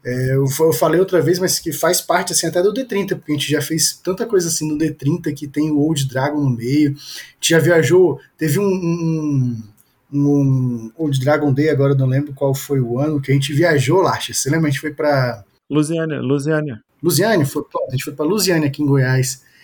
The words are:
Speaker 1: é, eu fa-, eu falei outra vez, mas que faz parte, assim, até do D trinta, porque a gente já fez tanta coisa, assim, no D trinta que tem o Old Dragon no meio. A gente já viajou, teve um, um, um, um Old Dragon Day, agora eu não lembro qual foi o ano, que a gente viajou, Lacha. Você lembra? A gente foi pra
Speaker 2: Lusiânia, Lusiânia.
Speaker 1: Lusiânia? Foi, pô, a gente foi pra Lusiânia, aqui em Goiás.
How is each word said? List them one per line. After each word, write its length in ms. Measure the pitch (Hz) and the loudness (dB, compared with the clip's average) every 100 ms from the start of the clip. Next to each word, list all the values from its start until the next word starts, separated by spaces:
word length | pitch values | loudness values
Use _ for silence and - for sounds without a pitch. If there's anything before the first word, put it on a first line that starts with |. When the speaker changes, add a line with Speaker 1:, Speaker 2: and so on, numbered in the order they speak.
Speaker 1:
é, 320 | 123 123 131 135 | -6 -4 0 0
eu 120 | 139 | 0
fa-, 160 | 139 | 2
eu 100 | 160 | 2
falei 260 | 160 160 165 | 4 2 2
outra 220 | 185 175 | 2 2
vez, 160 | 151 180 | 2 0
mas 220 | 185 - | 0 -2
que 120 | 170 | -4
faz 300 | 139 165 180 | -2 0 0
parte, 320 | - 175 190 | 0 -2 0
assim, 140 | 180 170 | -2 -2
até 120 | 175 | 0
do 100 | 190 | 0
D 120 | 208 254 | -2 -4
trinta, 300 | 202 196 175 | -4 -4 -6
porque 160 | - | -4
a 40 | 147 | -4
gente 160 | 131 | 0
já 100 | 143 | -2
fez 320 | - 160 - - | -2 -2 -2 -4
tanta 220 | - 185 233 | -6 -4 0
coisa, 220 | 202 170 | 0 0
assim, 200 | 165 156 | -4 -4
no 120 | 151 | -2
D 120 | 160 | -2
trinta 400 | 143 135 170 170 | -2 -2 -2 -4
que 160 | 147 143 | -8 -8
tem 220 | 139 156 | -4 0
o 80 | 151 | 0
Old 300 | 151 151 135 | 0 0 -2
Dragon 340 | 127 139 147 | -2 -2 0
no 80 | 143 | -2
meio. 420 | 120 113 147 147 | -2 0 2 2
A 20 | |
gente 560 | 139 - - - _ - | -2 -12 -18 -18 _ 2
já 100 | 165 | 2
viajou, 600 | 151 170 160 180 180 131 - _ | 4 4 4 4 4 2 -10 _
teve 220 | 160 160 | 0 2
um, 80 | 202 | 2
um, 960 | 185 170 170 165 160 151 139 123 113 107 _ _ _ _ | 0 -2 -2 -2 -2 0 0 0 -4 -12 _ _ _ _
um, 80 | 143 | 0
um 720 | 143 143 139 131 127 120 113 - | 2 4 4 2 0 -4 -8 -6
Old 220 | 160 135 | -2 0
Dragon 340 | 131 151 147 | 2 2 2
Day, 160 | 135 156 | 2 2
agora 240 | 139 139 | 2 2
eu 40 | 139 | 2
não 100 | 131 | 2
lembro 260 | 135 147 | 0 -2
qual 220 | 139 139 135 | -2 -2 -2
foi 260 | - 139 | -2 -2
o 160 | 120 120 | 0 0
ano, 240 | 147 151 | 0 -2
que 80 | 139 | 0
a 40 | 139 | 0
gente 180 | 135 | 0
viajou, 480 | 147 170 151 117 180 | 0 2 2 2 2
Lacha. 320 | 160 110 - | 2 -2 -6
Você 160 | - - | -6 -2
lembra? 200 | 160 156 | 0 0
A 20 | |
gente 100 | 139 | -2
foi 100 | 156 | -6
pra 520 | - 151 143 123 110 - _ _ | -4 0 2 0 -4 -14 _ _
Speaker 2:
Lusiânia, 500 | 143 151 165 160 139 | -2 0 -2 -4 -4
Lusiânia. 600 | 123 143 143 156 151 110 _ _ | -2 -2 0 -2 -4 -10 _ _
Speaker 1:
Lusiânia? 420 | 160 151 208 208 135 | 0 2 2 2 0
Foi, 180 | 147 | -4
pô, 220 | - - 131 | -8 -8 -6
a 40 | |
gente 140 | 127 - | -6 -8
foi 80 | |
pra 120 | 139 151 | -4 -2
Lusiânia, 440 | 208 185 170 147 | 0 0 0 0
aqui 120 | 139 | -2
em 60 | 147 | 0
Goiás. 600 | 139 127 131 131 - _ _ | 2 2 0 -2 -6 _ _